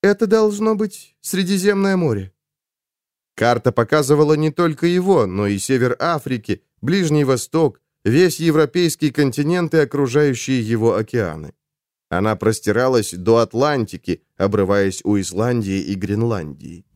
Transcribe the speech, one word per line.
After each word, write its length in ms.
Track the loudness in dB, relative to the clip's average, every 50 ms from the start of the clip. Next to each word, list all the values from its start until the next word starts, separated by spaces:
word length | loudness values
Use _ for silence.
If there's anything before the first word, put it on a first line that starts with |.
| 4
"Это 240 | 2 2 2 2
должно 480 | 2 2 2 2 2 0 0 -2 -2 0
быть 420 | 0 -2 -6 -6 -12 -20 _ _ _
Средиземное 760 | _ -6 -4 -2 -2 0 0 0 2 0 2 2 2 0 2
море". 360 | 2 0 0 -2 -2 -4 -10 _ _ _ _ _ _ _ _ _ _ _ _ _ _ _ _ _ _ _ _ _
Карта 380 | 0 2 2 2 2 0 0 0
показывала 600 | 0 0 2 2 0 2 4 4 4 4 2 2
не 160 | 2 0 -2
только 360 | 0 0 0 0 0 0 0
его, 400 | 0 0 0 2 2 2 2 2
но 200 | 0 0 -2 0
и 120 | 0 -2 -2
север 380 | -2 0 0 0 2 0 -2 -2
Африки, 640 | -2 -2 -2 -2 -4 -4 -6 -6 -4 -6 -6 -6 _ _ _ _
Ближний 440 | -4 -2 -2 0 0 0 2 2 2
Восток, 560 | 2 0 -2 -2 -4 0 0 0 0 0 _ _ _ _ _ _
весь 340 | 0 2 4 4 2 2 0
европейский 720 | 0 0 2 2 2 2 _ 0 0 0 0 0 -2 -2
континент 640 | 0 2 0 0 0 -2 -2 0 0 0 -2 0 2
и 40 | 0
окружающие 840 | 0 0 0 -2 -2 0 2 2 2 2 0 -2 -4 -2 -2 -2
его 340 | 0 -2 -2 0 2 2 2
океаны. 600 | 0 -2 -4 -2 -4 -4 -2 -6 -10 -14 -16 -18 _ _ _ _ _ _ _ _ _ _ _
Она 260 | -4 -2 0 0 -2
простиралась 760 | 0 0 -2 -2 -2 -2 -2 0 0 2 2 2 0 0 -2 -8
до 260 | -6 0 2 4 4
Атлантики, 840 | 2 0 0 -2 0 0 0 -2 -4 -4 -8 -14 _ -6 -6 -6 _ _ _
обрываясь 640 | _ -4 -2 0 0 0 2 2 0 0 0 -2 -4 -2
у 140 | -2 0 0
Исландии 640 | -2 -4 -4 -4 -2 -2 0 -2 -2 -2 -2 -4
и 140 | -2 -4 -6
Гренландии. 920 | -6 -4 -4 -2 -2 -2 -2 -2 -4 -6 -10 -14 -16 -18 -18 -18 -18 -20 _ _